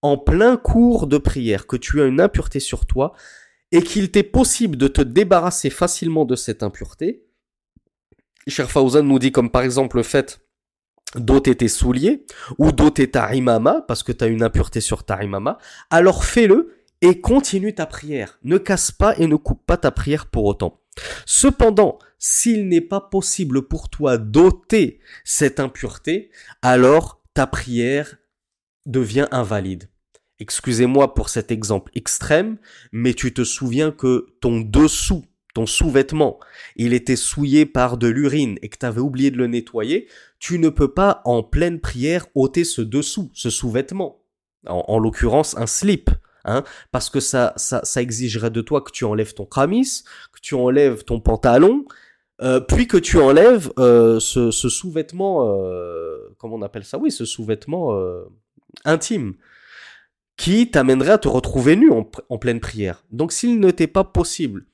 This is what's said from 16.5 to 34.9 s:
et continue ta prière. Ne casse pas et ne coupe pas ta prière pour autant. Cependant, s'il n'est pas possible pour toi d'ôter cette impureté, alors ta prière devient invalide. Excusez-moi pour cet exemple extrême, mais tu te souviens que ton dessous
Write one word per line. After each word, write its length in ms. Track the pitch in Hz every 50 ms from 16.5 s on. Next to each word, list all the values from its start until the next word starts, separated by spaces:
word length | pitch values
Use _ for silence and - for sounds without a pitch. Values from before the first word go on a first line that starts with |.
| 190 254 330 - - _ _ _ _ _
et 200 | - 175 180 175
continue 540 | - - 233 277 277 - - 196 190 214 214
ta 100 | - 160
prière. 540 | 156 - - - 151 151 135 104 98 - _ _
Ne 140 | 123 165 185
casse 340 | 185 - 196 175 - -
pas 260 | - _ 196 208 226 -
et 100 | 165 160
ne 80 | 151
coupe 300 | 156 _ - - - _
pas 120 | - 170 -
ta 140 | - 143
prière 340 | - - - 135 147 151 -
pour 200 | - - 117 107
autant. 360 | 101 101 - 101 85 _ _ _ _ _ - - - - - -
Cependant, 720 | - - - - 277 - - 247 226 208 190 214 147 - - _ _ _ _
s'il 480 | - - - - - 233 233 214 202 190
n'est 140 | 175 165
pas 200 | 165 170 196 196
possible 680 | 196 _ - 190 185 - - - 190 147 127 135 135 _
pour 220 | - 160 - -
toi 280 | - - 147 139 127 117
d'ôter 840 | 110 107 107 143 170 185 180 - _ _ 220 220 175 120 - _ _ _ - - _
cette 360 | - - - 151 135 - -
impureté, 680 | 135 131 - - - 113 - - _ - 165 196 - _ _ - - - - _
alors 600 | - 127 127 127 127 127 143 160 165 - - _ _ _ _
ta 140 | - 135 131
prière 680 | - - - 123 120 120 117 123 135 143 147 - - _ _ _ _ _ _ _ _ _ _ _ _ _ _
devient 420 | 147 120 131 127 107 104 131 147 -
invalide. 580 | - 127 120 98 107 101 95 95 95 87 - - _ _ _ _ _ _ _ _ _ _
Excusez-moi 760 | 113 - - - - - 120 110 123 123 131 139 139 135 -
pour 160 | - 107 -
cet 220 | - 120 107 -
exemple 400 | 117 110 110 101 110 95 - - _
extrême, 640 | 120 - - - - - - 147 160 190 220 220 214 _ - - - - _
mais 220 | - 113 117 123 117
tu 200 | - - 127 -
te 100 | - 123
souviens 480 | - - - 135 127 117 135 151 156
que 360 | 151 _ - 127 127 123 - _ _ _
ton 200 | - 127 117 113
dessous 640 | 113 107 101 139 151 156